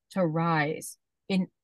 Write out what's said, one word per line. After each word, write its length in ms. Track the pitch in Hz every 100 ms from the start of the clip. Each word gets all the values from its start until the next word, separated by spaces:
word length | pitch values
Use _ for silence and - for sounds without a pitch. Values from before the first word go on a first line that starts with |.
| _
to 140 | 196 170
rise 720 | 160 170 165 147 - - - _ _ -
in 200 | 190 185 _